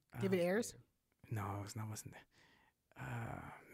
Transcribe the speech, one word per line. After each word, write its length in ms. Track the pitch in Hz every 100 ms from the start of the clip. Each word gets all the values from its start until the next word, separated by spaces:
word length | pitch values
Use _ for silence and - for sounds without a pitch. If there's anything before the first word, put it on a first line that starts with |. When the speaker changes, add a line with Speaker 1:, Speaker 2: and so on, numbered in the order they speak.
| _ 123
Speaker 1:
David 200 | 190 185
Speaker 2:
Uh, 20 |
Speaker 1:
Ayers? 320 | 175 202 233 - - _ _ _ -
Speaker 2:
No, 140 | 110 104 101
it's 120 | 101 110
not, 120 | 110
wasn't 260 | 107 -
it? 840 | - - _ - - _ _ _ -
Uh, 400 | 131 120 117 - - - -